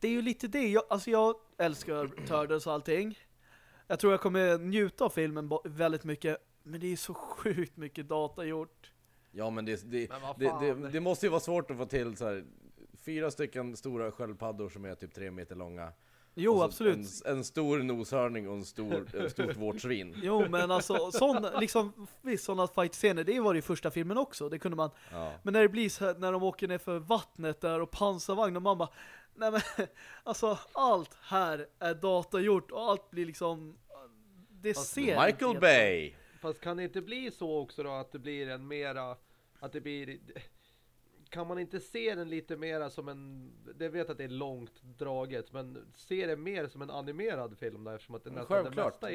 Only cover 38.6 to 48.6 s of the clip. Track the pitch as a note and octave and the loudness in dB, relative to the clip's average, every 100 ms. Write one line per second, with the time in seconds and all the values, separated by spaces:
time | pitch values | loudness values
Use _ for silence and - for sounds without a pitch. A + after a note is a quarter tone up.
38.6 | C#3 D3 C#3+ C3 B2+ B2+ _ _ _ _ | -8 -6 -6 -6 -8 -10 _ _ _ _
39.6 | C#3 D3 C#3 C#3+ C3+ C3+ - - - - | -10 -8 -6 -8 -8 -12 -14 -16 -16 -20
40.6 | _ _ _ _ _ _ - E3+ E3+ F3+ | _ _ _ _ _ _ -12 -8 -6 -6
41.6 | F3 F#3+ - A#3 A3+ F3 E3 D#3+ - D#3 | -6 -8 -8 -4 -2 -2 -4 -6 -6 -6
42.6 | D#3+ D#3 D#3 D#3 C#3+ C#3 C#3 C3+ B2+ A#2 | -4 -4 -6 -8 -10 -12 -14 -16 -18 -20
43.6 | - C#3 D#3+ E3+ E3 C#3+ C3+ B2+ C#3 B2+ | -16 -6 -4 -2 -4 -6 -6 -6 -6 -8
44.6 | A#2 - B2+ A#2 C#3 C3 C3 B2+ - C3+ | -12 -18 -18 -8 -4 -4 -4 -6 -6 -10
45.6 | B2+ B2+ - - - F#3 F3 D3+ E3+ F#3+ | -12 -14 -18 -16 -4 -2 0 -2 -4 -6
46.6 | C#3+ C#3 C#3 C#3 C#3 D3+ A3 D3+ A#2+ G#2 | -6 -8 -10 -8 -8 -4 -4 -4 -6 -8
47.6 | A#2 G#2 A2 G#2+ - A#2 - B2+ A#2+ G3 | -8 -8 -10 -12 -12 -14 -10 -10 0 2